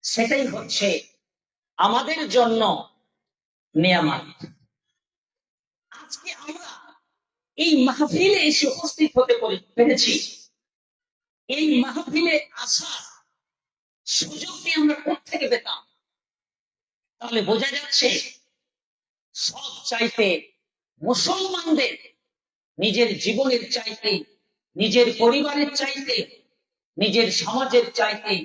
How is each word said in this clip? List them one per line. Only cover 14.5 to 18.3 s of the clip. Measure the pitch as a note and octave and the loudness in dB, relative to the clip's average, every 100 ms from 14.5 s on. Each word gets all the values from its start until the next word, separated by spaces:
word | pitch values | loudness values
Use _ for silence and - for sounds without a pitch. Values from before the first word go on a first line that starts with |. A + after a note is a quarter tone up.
| - E4+ | -10 -4
আমরা | D#4 D4+ | 2 2
কোত্থেকে | D4 - E4 - D4+ B3+ | 2 -2 -6 -6 -4 0
পেতাম? | A#3+ - - _ _ _ _ _ _ _ _ _ _ _ _ _ _ | -2 -2 -12 _ _ _ _ _ _ _ _ _ _ _ _ _ _
তাহলে | A#3+ A3+ | -4 -2
বোঝা | F#3+ A3+ C#4 | 0 0 0
যাচ্ছে | C#4+ C#4+ - - - - | -6 -2 0 2 0 -6